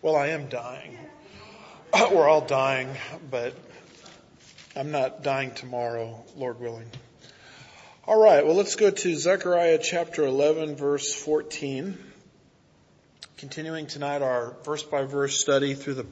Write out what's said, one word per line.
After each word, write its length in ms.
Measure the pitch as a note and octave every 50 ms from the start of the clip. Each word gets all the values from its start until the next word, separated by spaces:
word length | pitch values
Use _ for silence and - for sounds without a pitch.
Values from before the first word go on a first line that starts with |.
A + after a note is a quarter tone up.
Well, 140 | - D#3+ D#3
I 120 | D3 C#3+
am 200 | D3 D#3+ D#3 C#3+
dying. 500 | B2+ A#2+ A#2+ A#2 B2 B2+ C#3+ - - - - - - - - - - - - - - - - - - - - - - -
<clears throat> 0 |
We're 340 | - A3+ G#3+ G3 F3 D3+
all 140 | C#3+ D#3 D3+
dying, 480 | C3+ - C#3+ C3+ C3+ C3+ C3+ C3 B2+ C3 C3+ C3 - - D3+ - - C3+
but 220 | B2+ A#2+ A#2+ B2+ - - - - - - - - - - - - - - _ _ _ _ - - - - - _ -
I'm 160 | D3 C3+ D3+
not 320 | D3+ A3 A3 - - - C#3+
dying 300 | D3 C3+ C3+ C3+ C3 A#2+
tomorrow, 720 | - - B2+ B2 B2 A#2+ A#2+ A#2 A#2 A#2 A2+ A2+ A2+ - - -
Lord 240 | D3 C3+ B2+ A#2 A2+
willing. 300 | A#2+ A#2 A#2 A#2 A#2 A2+ - - - - _ _ - - - - - - - - - - - - - - - _ -
All 160 | - G#3+ A3
right, 240 | G#3+ G#3+ F3 C#3+ C#3+
well, 100 | D3+ E3
let's 200 | F#3+ G3+ G3+ -
go 160 | - G#3+ G3+
to 240 | F#3+ - - F3+ E3
Zechariah 640 | D3 C#3 E3+ F#3+ F#3 - F#3 F3 E3+ F3 E3 E3 D#3
chapter 440 | D#3+ - F#3 E3+ E3+ E3 - - D3+
eleven, 500 | C3+ C3 C#3 C#3+ D3+ D#3 D#3+ D#3 D3+ D3
verse 380 | C#3 C#3+ C#3+ C#3+ C#3+ - - -
fourteen. 840 | - - D3+ D3+ D3+ D3+ - - - D3 C#3 C3+ C3 D3+ G3 F#3+ - - - - - _ - _ _ _ _ _ _ _ _ _ _ _ _ _ _ _ _ _ _ - _ _
Continuing 480 | - - C#3 - D#3 D#3 D#3+ D#3+ D#3+ D#3
tonight 360 | - - D3 C#3+ C#3 C#3+ D3
our 340 | C#3 C3 B2+ B2 A#2+ A#2 A#2+ - -
verse-by-verse 760 | D3 D3+ D3 D3+ - - C#3+ C#3 C3+ C#3 C#3+ C#3 C#3 C#3
study 360 | - - - C#3 C#3 C#3 C#3 C#3
through 220 | C#3 - C#3+ C#3
the 100 | C3 A#2+ -